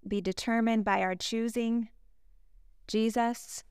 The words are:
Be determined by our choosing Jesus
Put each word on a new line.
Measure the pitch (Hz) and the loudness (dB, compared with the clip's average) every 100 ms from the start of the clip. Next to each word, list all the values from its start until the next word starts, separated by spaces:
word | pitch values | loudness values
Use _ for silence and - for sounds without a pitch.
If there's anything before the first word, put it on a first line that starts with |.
| - | -2
Be | 202 | -2
determined | 185 190 - 226 226 226 | -2 -4 0 2 4 2
by | 202 190 | 2 2
our | 190 | 2
choosing | 185 - 226 226 226 233 233 220 - - - - - - - - - - | -2 -2 -2 -2 -2 0 0 -4 -10 -20 -20 -20 -20 -20 -20 -20 -20 -4
Jesus | 214 226 226 233 240 - - - | 0 2 2 0 -2 -8 -16 -16